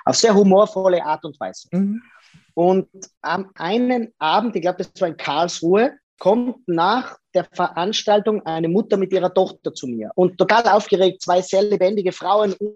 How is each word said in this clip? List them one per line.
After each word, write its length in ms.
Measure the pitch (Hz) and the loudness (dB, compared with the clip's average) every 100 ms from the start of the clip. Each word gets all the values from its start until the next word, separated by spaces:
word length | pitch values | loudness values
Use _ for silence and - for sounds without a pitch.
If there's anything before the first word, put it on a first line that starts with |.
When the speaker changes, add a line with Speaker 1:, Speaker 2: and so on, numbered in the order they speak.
| - | -4
Speaker 1:
Auf 100 | 127 | 2
sehr 180 | 226 | 4
humorvolle 680 | 202 196 190 208 190 190 175 | 6 6 6 4 0 0 0
Art 220 | 151 156 160 | 0 -6 -8
und 120 | - | -10
Weise. 300 | 95 - - | -12 -12 -8
Speaker 2:
Mhm. 300 | 175 196 220 - _ _ _ _ | -4 -4 -4 -12 _ _ _ _
Speaker 1:
Und 340 | - 175 190 - 190 185 _ | 0 2 2 0 -10 -20 _
am 300 | 147 175 190 | -6 -6 -8
einen 600 | - 165 220 247 247 226 - | -10 -4 -2 -2 -2 -6 -6
Abend, 380 | 156 180 233 196 | -2 0 -2 -4
ich 60 | |
glaub, 160 | 170 180 | -4 -4
das 120 | 190 - | -8 -6
war 100 | 180 | -6
in 100 | 151 | -4
Karlsruhe, 760 | - 147 175 - 160 196 247 - _ - | -6 -2 -4 -2 0 2 2 -2 _ -4
kommt 480 | 185 226 247 - - | 0 0 0 -6 -4
nach 520 | 165 175 240 247 - _ | 0 0 0 -4 -14 _
der 100 | 180 165 | -4 -4
Veranstaltung 880 | - 180 - 180 220 - 208 208 214 - | -4 -4 -4 -4 -4 0 0 0 -4 -4
eine 220 | 160 165 | -4 -2
Mutter 280 | 180 220 202 | 0 0 -2
mit 160 | 190 | 0
ihrer 200 | 190 180 | 0 0
Tochter 400 | 180 185 - 156 | 0 0 -2 -12
zu 120 | - 131 | -10 -10
mir. 240 | 117 107 | -8 -6
Und 240 | - 180 - | 0 0 2
total 280 | 185 214 226 | 2 4 4
aufgeregt, 520 | 202 - 185 185 - | 2 2 2 2 0
zwei 220 | - 180 | -2 -2
sehr 200 | 180 190 | 0 0
lebendige 480 | 208 202 185 208 185 | 0 2 0 0 -4
Frauen, 420 | 175 180 208 208 185 208 | -4 0 0 0 -2 -8